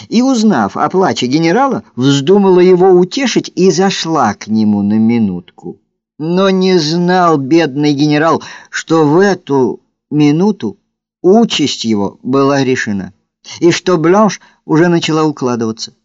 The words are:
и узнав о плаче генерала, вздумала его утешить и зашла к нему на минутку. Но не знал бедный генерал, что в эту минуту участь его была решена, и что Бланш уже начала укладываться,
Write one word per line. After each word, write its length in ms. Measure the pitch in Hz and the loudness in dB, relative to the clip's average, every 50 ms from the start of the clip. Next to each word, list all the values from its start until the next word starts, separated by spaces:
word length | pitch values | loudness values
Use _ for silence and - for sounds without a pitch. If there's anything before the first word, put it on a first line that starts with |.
| - - | -14 -4
и 120 | 165 220 | -2 0
узнав 560 | 254 269 269 226 214 220 185 123 104 92 - - | 0 0 0 0 2 2 2 0 -2 -2 -4 -4
о 120 | - 101 | -6 -2
плаче 380 | - 185 190 143 113 - 127 123 | 0 0 0 0 -2 -2 -4 -2
генерала, 560 | 135 160 165 165 170 233 277 277 226 120 - _ _ | -2 -2 0 0 0 0 0 -2 -2 -6 -8 _ _
вздумала 640 | 120 127 139 139 139 135 147 190 208 196 190 185 180 | -2 0 0 0 0 2 2 2 4 4 4 4 4
его 320 | 180 185 185 175 180 190 | 4 4 4 4 4 4
утешить 600 | 185 175 180 180 - 269 277 226 - 175 - - - | 4 4 2 0 -2 -4 -4 -2 -2 -2 -4 -4 -4
и 160 | - 180 190 | 0 0 2
зашла 640 | 160 160 190 196 180 - - 165 160 147 127 107 98 | 2 2 0 -2 -2 -4 -6 -4 -2 0 0 -2 -2
к 140 | - - 104 | -4 -6 -4
нему 340 | 110 110 110 107 104 101 | -2 0 0 0 0 0
на 160 | 101 101 107 110 | 0 0 0 2
минутку. 800 | 110 113 117 120 110 98 90 87 87 - _ - - 87 76 - _ _ _ _ _ _ _ - | 2 2 2 0 0 -2 -4 -8 -12 -16 _ -18 -18 -18 -18 -18 _ _ _ _ _ _ _ -12
Но 320 | 147 165 175 185 196 196 | -6 -4 -2 0 0 2
не 280 | 190 185 185 190 185 180 | 2 0 0 2 2 0
знал 580 | 151 151 165 175 175 175 180 185 175 170 160 143 | 0 0 -2 -2 0 0 2 2 2 2 2 0
бедный 560 | 135 127 156 170 165 147 127 147 147 147 147 | 0 0 0 0 0 0 -2 -2 -2 -2 0
генерал, 480 | 135 147 151 147 147 156 165 151 - - - - - - _ | 0 0 0 0 0 0 0 0 -2 -4 -10 -18 -20 -20 _
что 360 | - - - - 160 165 156 | -14 -12 -4 -2 0 2 2
в 140 | 143 151 175 | 2 2 2
эту 600 | 196 208 180 190 - - 139 135 127 104 - - _ _ _ _ _ _ | 2 2 0 -2 -4 -4 -2 0 0 -2 -2 -8 _ _ _ _ _ _
минуту 680 | 143 151 151 147 147 160 185 214 208 214 - 107 - _ _ _ _ _ _ _ _ _ - | -2 0 2 2 2 2 0 0 -2 -4 -8 -10 -10 _ _ _ _ _ _ _ _ _ 0
участь 600 | 175 196 226 233 - - - 151 127 - - - | 2 4 4 2 0 0 -2 -2 -4 -4 -6 -4
его 340 | 113 110 101 101 90 - _ | -4 -2 -2 -2 -4 -6 _
была 420 | _ 127 131 139 139 135 143 139 135 | _ -4 0 0 2 2 0 0 0
решена, 480 | 127 127 123 - 113 104 98 92 92 - _ _ _ _ _ _ - - - | 0 -2 -2 -4 -6 -6 -8 -8 -10 -16 _ _ _ _ _ _ -20 -10 0
и 120 | - 170 | 0 0
что 260 | 165 - - 185 180 165 | 0 0 -2 -2 -2 0
Бланш 420 | 151 165 185 208 220 202 - - - _ _ _ _ | 2 2 2 2 2 0 0 -6 -12 _ _ _ _
уже 240 | - 160 151 170 180 | -2 0 2 2 2
начала 340 | 170 165 165 - 156 156 156 | 2 0 0 -2 -2 0 0
укладываться, 680 | 156 147 - 135 123 123 113 117 110 113 - - - - _ _ | -2 -2 -4 -4 -4 -4 -4 -4 -6 -6 -8 -12 -16 -18 _ _